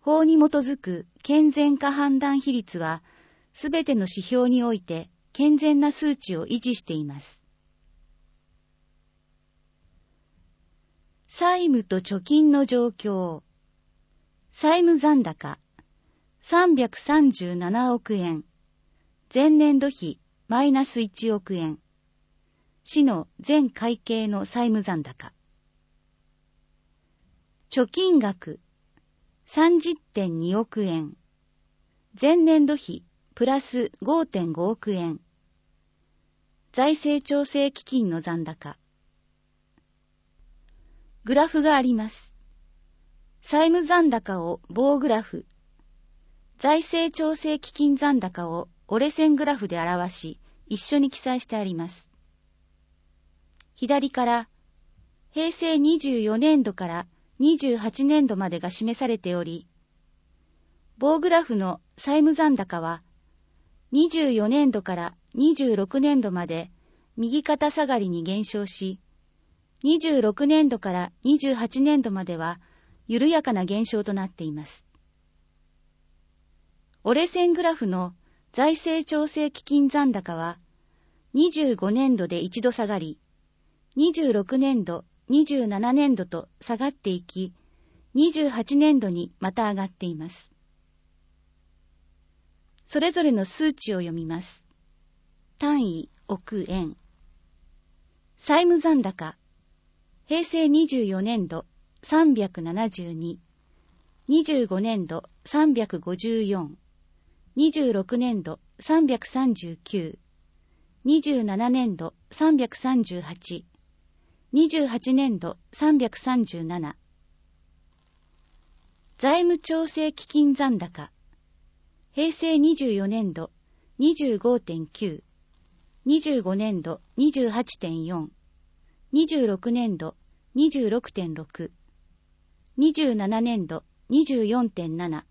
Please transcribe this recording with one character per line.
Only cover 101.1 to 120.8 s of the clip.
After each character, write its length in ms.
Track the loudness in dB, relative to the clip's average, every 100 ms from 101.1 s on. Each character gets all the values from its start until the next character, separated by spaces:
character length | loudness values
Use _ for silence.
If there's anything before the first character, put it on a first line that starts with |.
| -2
年 260 | -2 -4 -4
度、 200 | -8 -14 _ _ _
三 300 | 0 4 4
百 300 | 4 0 -6
七 260 | -6 -4 -4
十 240 | -6 -10
二。 260 | -8 -10 -10 _ _ _ _ _ _ _ _ 0
二 160 | 0
十 220 | 2 0 0
五 140 | -2
年 260 | -2 -2 -4
度、 220 | -8 -12 _
三 300 | -4 2 4
百 240 | 2 0 -6
五 180 | -6 -6
十 260 | -2 -2
四。 360 | -2 -2 -6 -12 _ _ _ _ _ _ _
二 160 | 0 2
十 220 | 2 0
六 240 | 0 -2 -2
年 260 | -2 -2
度、 180 | -6 -14 _ _
三 280 | 0 4 4
百 120 | 0 -4
三 280 | -2 0
十 220 | 0 -6 -14
九。 340 | -6 -6 -6 -12 _ _ _ _ _ _ _ _
二 160 | 2 2
十 240 | 2 0
七 240 | 0 -2 0
年 300 | 0 0 -4
度、 160 | -10 _ _
三 260 | 0 4 4
百 180 | 2
三 280 | -4 0 0
十 180 | 0 -6
八。 460 | -12 -14 -12 -12 -14 _ _ _ _ _ _ _ _
二 160 | 2 2
十 200 | 2 0
八 260 | -2 0
年 260 | 2 2 -2
度、 200 | -6 -12 _
三 260 | -2 4 4
百 100 | 2 -4
三 300 | -2 0 -2
十 180 | -4
七。 320 | -8 -6 -8 -12 _ _ _ _ _ _ _ _ _ _ _ _ _ _ _ _ _ _ _ _ _ _
財 260 | 0 2
務 140 | 2 0
調 280 | -2 -4 -4
整 240 | -4 -4
基 140 | -6
金 300 | -4 2 2
残 240 | 2 0
高。 320 | -2